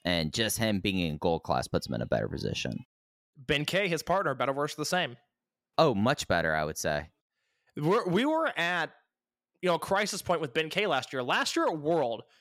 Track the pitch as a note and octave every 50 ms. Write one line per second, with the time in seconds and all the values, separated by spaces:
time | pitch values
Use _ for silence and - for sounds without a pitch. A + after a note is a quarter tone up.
0 | - - F2+ E2+ D#2+ D#2 - A2+ A2+ G#2 - - A2+ A2 G#2+ G2 F2 G#2 F#2+ F#2+
1 | F2 D#2+ D2+ D2+ - F2+ E2 D#2+ - - D2+ C2 C2 - - E2 - - B1 A#1
2 | B1 B1+ - A1+ A1 G1+ - - - - - - - B1+ A1+ - - - _ _
3 | _ _ _ _ _ _ _ - C3 - D3+ C#3+ D3+ - - F3+ G#3 F#3 E3+ D3+
4 | - - E3+ F#3+ G3 D#3 C3+ B2 B2+ C3 C#3 C#3 D3 C#3+ - - D3+ - - F3+
5 | F3 C3+ A#2+ - _ _ _ _ _ _ _ _ _ _ _ - D#3+ D#3 A#2+ G2
6 | G#2 B2 D3 - - - G2 E2+ E2 E2 D#2 D#2 D#2 D2+ D2+ - - E2+ D2+ D2
7 | D2 - _ _ _ _ _ _ _ _ _ _ _ _ _ C#3 D3 D#3 F#3+ A#3+
8 | G#3+ - E3 G3 B3 D4 D#4 D#4+ D#4+ C#4+ - - E3+ F3 F3+ F3 D#3+ D3+ - _
9 | _ _ _ _ _ _ _ _ _ _ _ _ - F3+ E3+ D#3+ - - G3 G3
10 | G#3+ G3 - F#3 - - F3+ D#3+ D#3+ C#3 - D#3+ D#3+ D#3 - F3+ G#3 G3+ D#3 C3
11 | A#2+ - - C3+ B2 B2+ E3+ A3+ C4+ - - E4 E4 C4+ F#3 D#3 C#3+ D3+ F3 E3
12 | C#3+ A#2+ A2+ A2 A#2 _ _ _